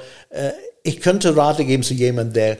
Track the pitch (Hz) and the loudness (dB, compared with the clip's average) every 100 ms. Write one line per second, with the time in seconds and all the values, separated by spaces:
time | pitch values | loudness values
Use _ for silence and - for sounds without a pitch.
0 | - - - - 139 311 427 - 165 - | -10 -20 -16 -8 -8 -8 -14 -10 -8 -2
1 | 180 196 190 151 147 147 131 131 123 127 | 0 2 2 4 4 2 0 0 0 0
2 | 123 120 113 113 110 | 0 0 -2 0 0